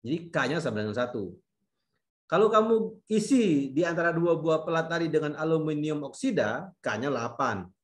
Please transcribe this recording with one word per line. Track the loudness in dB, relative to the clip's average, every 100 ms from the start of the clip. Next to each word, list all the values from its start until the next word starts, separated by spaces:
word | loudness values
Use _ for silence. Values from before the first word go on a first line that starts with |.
Jadi | -4 -6 -4
K-nya | -2 -2 -2
sama | -2 -2
dengan | -4 -2
satu. | -4 -4 -8 -12 _ _ _ _ _ _ _ _ _
Kalau | 2 4
kamu | 4 4 2 0 -8 _
isi | 0 4 4 4 2 0
di | 0 0
antara | 2 0
dua | 2 2 2
buah | 2 0
pelat | 0 -2
tadi | 0 -2 0
dengan | 0 0
aluminium | -4 0 0 0 -2 -2 -4
oksida, | -6 -4 -2 0 0 -2 -8 _
K-nya | -6 -4 -2
delapan. | -2 -4 -2 -2 -2 -8 _